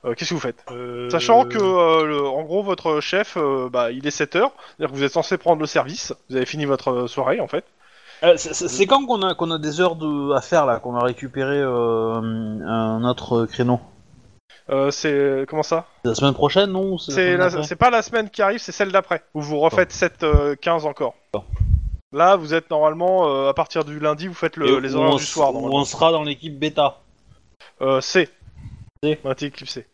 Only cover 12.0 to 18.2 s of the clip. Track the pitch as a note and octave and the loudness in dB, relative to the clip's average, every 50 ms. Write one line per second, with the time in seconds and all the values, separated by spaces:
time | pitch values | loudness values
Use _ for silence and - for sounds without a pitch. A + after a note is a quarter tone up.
12 | A2 A2+ A2+ A2+ A2+ A2+ A2+ A2+ A2+ G#2+ G#2+ G#2+ D#2+ E2 A2+ A2+ A2+ A2 A2 A2+ | 0 0 -2 -2 -4 -4 -4 -4 -6 -6 -6 -8 -4 -2 -2 0 0 0 -2 0
13 | A#2 B2 B2 - - - B2 A#2 A#2 A2+ - - B2 B2 B2 A#2+ - - - _ | 0 0 -2 -2 -2 -2 0 0 0 -2 -2 -2 0 0 0 0 -2 -10 -20 _
14 | _ _ - - _ - _ _ _ _ - - _ - C#3 C3+ C3+ C#3+ C#3+ - | _ _ -20 -20 _ -20 _ _ _ _ -20 -20 _ -4 -2 0 0 0 -2 -2
15 | - D#3 D3 C#3+ C#3 C#3 C3+ C3+ C3+ - - D#3 D3+ - E3 E3 E3 _ _ _ | -2 0 2 2 2 2 2 0 -4 -4 -4 -4 -2 -2 -2 -4 -4 _ _ _
16 | _ B2 - - C#3 C#3 C3 - - C#3+ - F#3+ G3+ G3+ F#3 F#3 F#3+ G3 F#3+ E3+ | _ -2 0 2 2 2 4 4 2 4 4 4 2 2 0 -2 -2 -2 -4 -4
17 | - - C#3 F#3+ F#3 F3+ F3+ F3+ F3+ F3+ F3 E3+ D3+ D3+ E3+ - A#3 B3 A#3+ A#3 | -6 -4 -2 0 2 2 4 4 2 2 0 -2 -4 -6 -2 2 2 4 4 2
18 | A3 - A#3 A#3 | 0 0 -2 -2